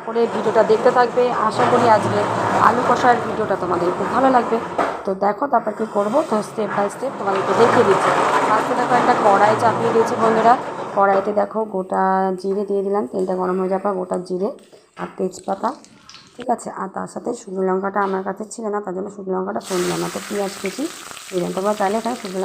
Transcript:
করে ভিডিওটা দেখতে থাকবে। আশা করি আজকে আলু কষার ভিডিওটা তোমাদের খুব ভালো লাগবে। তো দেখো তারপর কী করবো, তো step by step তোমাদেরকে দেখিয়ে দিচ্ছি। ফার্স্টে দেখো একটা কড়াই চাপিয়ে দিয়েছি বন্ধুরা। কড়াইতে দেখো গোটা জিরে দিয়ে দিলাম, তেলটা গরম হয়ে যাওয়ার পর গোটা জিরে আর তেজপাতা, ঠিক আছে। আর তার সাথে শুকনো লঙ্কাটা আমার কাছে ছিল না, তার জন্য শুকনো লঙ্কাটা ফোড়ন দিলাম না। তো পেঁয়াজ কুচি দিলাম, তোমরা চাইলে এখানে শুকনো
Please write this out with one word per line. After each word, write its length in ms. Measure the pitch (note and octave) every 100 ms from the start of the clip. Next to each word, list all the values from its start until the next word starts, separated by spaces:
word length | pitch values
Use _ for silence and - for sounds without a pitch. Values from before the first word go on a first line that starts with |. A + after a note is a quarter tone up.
| A3+
করে 140 | A3+ A3+
ভিডিওটা 280 | A3 G#3+ G#3+ G3+
দেখতে 180 | G#3+ B3 B3
থাকবে। 240 | A#3+ B3 B3 A#3+ G#3+
আশা 160 | A#3+ A#3+
করি 140 | A#3+ A#3+ G#3
আজকে 220 | G3+ G3+ G#3 - - - -
আলু 140 | A#3+ B3
কষার 280 | A#3+ B3+ A#3 A3
ভিডিওটা 300 | G3+ G3+ F#3+
তোমাদের 260 | F3 F3 F3 F3+
খুব 120 | F#3
ভালো 140 | A#3 C4 B3
লাগবে। 200 | A3 A3+ - - - - -
তো 40 | F#3+
দেখো 200 | G3+ G3+ C#4+
তারপর 200 | A#3 A3+ G#3
কী 60 | A3 G#3
করবো, 220 | G3+ C#4 D#4
তো 60 | G#3+ G3
step 220 | - G3+ G3+
by 100 | G3+
step 180 | - B3+ -
তোমাদেরকে 320 | G3 F#3+ F#3+ G3
দেখিয়ে 240 | A#3 B3+ G3
দিচ্ছি। 220 | F#3+ - - - - -
ফার্স্টে 260 | G#3+ - B3
দেখো 140 | B3 A#3+
একটা 140 | B3 A#3
কড়াই 300 | A3 G3 G#3 A3
চাপিয়ে 280 | A#3 F3 A3+
দিয়েছি 220 | A3+ A3 A#3
বন্ধুরা। 300 | A3 A3 A3 C4 - - - G3+
কড়াইতে 360 | G3 G3 G3+ G3+
দেখো 200 | G3+ G#3+ G#3+
গোটা 280 | F#3+ F#3 F#3+ F#3+ F#3+ F#3+ F#3
জিরে 220 | G3 G3 G3+
দিয়ে 120 | G3 G3
দিলাম, 180 | G3+ B3
তেলটা 240 | G3+ F#3 F#3
গরম 160 | F#3 F#3
হয়ে 100 | F#3
যাওয়ার 120 | F#3+ G3+
পর 60 | F#3
গোটা 160 | F#3 F#3 F3+
জিরে 220 | F3+ G#3+ - - - _ -
আর 80 | F3 -
তেজপাতা, 520 | F#3+ - - G3 A#3+ - - - - - - -
ঠিক 120 | A#3+
আছে। 140 | A3+ - -
আর 80 | F#3+ F#3+
তার 120 | F3+
সাথে 160 | G#3 G#3+ A#3+
শুকনো 220 | G3 F#3 F#3+
লঙ্কাটা 320 | F#3 G3 G3+ G3
আমার 140 | F#3+ G3
কাছে 160 | G3 G#3+
ছিল 120 | - A3
না, 40 | G#3
তার 100 | G#3 F#3
জন্য 120 | G#3
শুকনো 180 | G3+ F#3+ F#3
লঙ্কাটা 240 | F#3+ A3+ G#3+
ফোড়ন 140 | F3+
দিলাম 160 | F3+ E3
না। 40 | E3+
তো 60 | G3 -
পেঁয়াজ 280 | G3+ G3 -
কুচি 240 | F#3+ A3 D#4+ - - - -
দিলাম, 180 | F#3 F3 F3+
তোমরা 160 | G3+ G#3
চাইলে 160 | G3 A3
এখানে 160 | A3+ B3
শুকনো 160 | F#3+ F#3